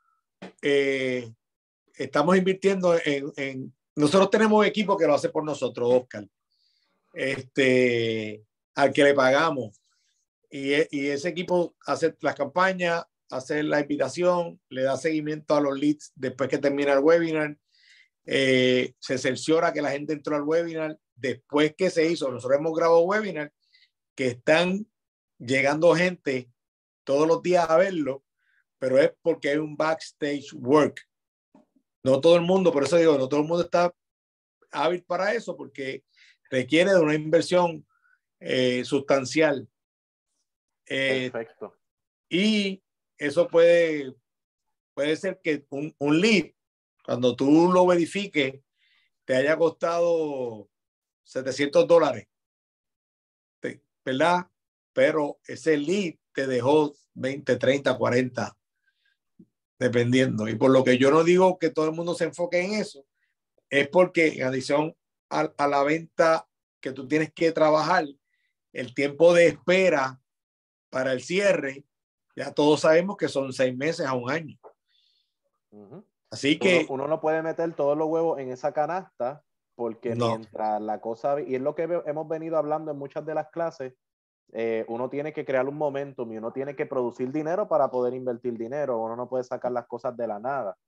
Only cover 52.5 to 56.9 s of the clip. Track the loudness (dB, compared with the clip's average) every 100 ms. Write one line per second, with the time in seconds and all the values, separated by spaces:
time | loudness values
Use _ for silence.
52.5 | _ _ _ _ _ _ _ _ _ _
53.5 | _ -12 -12 _ _ -8 0 2 0 -2
54.5 | _ _ _ _ 2 2 2 -4 -8 -16
55.5 | -6 0 0 0 -2 -4 -8 _ -6 -2
56.5 | 0 2 2 2